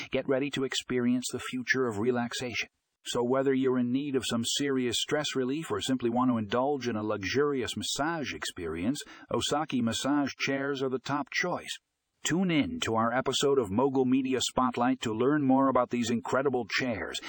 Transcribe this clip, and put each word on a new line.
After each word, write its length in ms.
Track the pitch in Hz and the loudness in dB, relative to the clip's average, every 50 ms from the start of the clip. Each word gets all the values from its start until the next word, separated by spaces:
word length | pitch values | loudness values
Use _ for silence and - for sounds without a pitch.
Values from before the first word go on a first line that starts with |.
| - - | -8 -4
Get 160 | - 131 139 | -4 -4 0
ready 220 | 139 135 131 139 147 - | 2 0 0 0 -2 -2
to 120 | 135 135 | -2 -4
experience 600 | 127 - - - - 127 123 120 120 123 127 123 - | -2 -2 -4 -4 -2 -2 2 2 2 2 2 0 -4
the 100 | - 123 | -6 -6
future 460 | - - - 127 120 - - 131 131 | -8 -6 -6 -6 -2 0 0 2 2
of 120 | 120 107 98 | 0 0 0
relaxation. 720 | 107 127 123 120 120 117 - - 131 123 104 - - - _ _ _ _ _ _ - | 0 2 2 0 0 -2 -4 -6 -6 -6 -6 -6 -8 -8 _ _ _ _ _ _ -10
So 200 | - - 127 120 | -4 -2 0 2
whether 280 | 120 131 135 135 139 135 | 2 2 2 4 4 2
you're 280 | 131 131 131 127 127 | 4 4 2 2 2
in 100 | 123 120 | 2 2
need 240 | 123 135 147 147 131 | 0 0 -2 0 -2
of 80 | 127 110 | -2 0
some 200 | - 123 117 113 | 0 -2 -2 -2
serious 560 | - - - 143 143 135 131 123 120 107 - | -2 -2 -2 0 0 0 2 0 0 0 -2
stress 340 | - - 147 151 147 - - | -2 0 0 -2 0 0 -2
relief 380 | 139 127 123 139 156 165 - 120 | -2 0 0 -2 -4 -4 -4 -4
or 80 | 98 | -4
simply 280 | - - 131 127 - 117 | -2 0 0 0 0 0
want 220 | 120 123 127 127 | 2 2 2 4
to 80 | 123 113 | 2 2
indulge 480 | 107 98 107 120 127 139 147 139 117 | 0 0 0 0 2 0 0 -2 -2
in 80 | 120 110 | -2 -2
a 80 | 107 107 | -2 -2
luxurious 720 | 107 107 104 95 95 - 127 147 147 143 131 110 98 - | -2 -2 -2 -2 -2 2 2 2 2 2 0 -2 -4 -4
massage 560 | 107 - - - - 139 160 170 165 135 104 92 | -6 -6 -6 -4 -2 -2 -2 -2 -4 -4 -6 -6
experience, 720 | 92 - - - - 90 82 80 82 87 113 147 - - - - - - - - | -8 -8 -10 -8 -6 -6 -6 -4 -2 -2 -2 -2 -2 -6 -14 -16 -20 -10 -4 -4
Osaki 500 | 117 113 - 147 143 156 - - 123 120 | -2 0 0 0 0 -2 0 0 0 0
massage 480 | 113 110 - - 135 143 147 143 123 - - | 0 0 0 0 0 2 2 0 -2 -2 -4
chairs 460 | - 143 139 139 135 139 143 131 135 | -2 -2 -2 -2 -2 -2 -2 -2 -2
are 40 | 131 | -2
the 120 | 123 127 | -2 -2
top 260 | - - 135 143 139 - - | -4 -2 -4 -4 -4 -4 -4
choice. 480 | - - 175 165 104 - - - - _ _ _ _ _ _ _ _ - | -2 -2 -2 -2 -4 -6 -8 -12 -12 _ _ _ _ _ _ _ _ -4
Tune 300 | - 151 175 196 180 165 | 0 0 2 2 4 4
in 260 | 147 127 - 80 82 - | 2 2 0 -2 -4 -2
to 100 | 113 110 | 0 2
our 180 | 110 113 117 120 | 2 2 2 2
episode 460 | 127 123 135 127 - - 139 139 135 | 0 0 0 0 2 2 4 4 4
of 140 | 120 95 95 | 2 2 2
Mogul 320 | 110 131 139 131 135 131 | 2 2 4 4 4 4
Media 360 | 127 131 135 131 131 127 120 | 4 4 2 2 2 0 0
Spotlight 600 | - - - - 127 123 123 123 120 127 131 127 | -2 -2 0 0 0 0 2 2 2 2 2 0
to 120 | - 117 107 | -2 -4 0
learn 300 | 110 120 135 151 151 143 | 2 2 4 4 4 4
more 240 | 131 131 131 135 | 4 4 6 4
about 240 | 135 127 127 123 - | 4 4 2 2 2
these 200 | - 120 120 107 | 0 -2 0 0
incredible 540 | 117 113 - - - 127 135 143 127 127 117 92 | -2 -2 -2 0 0 2 2 2 0 0 -4 -2
chairs 480 | - - 139 127 113 92 80 - 67 - - | -4 -4 -2 -2 -4 -4 -6 -6 -8 -8 -10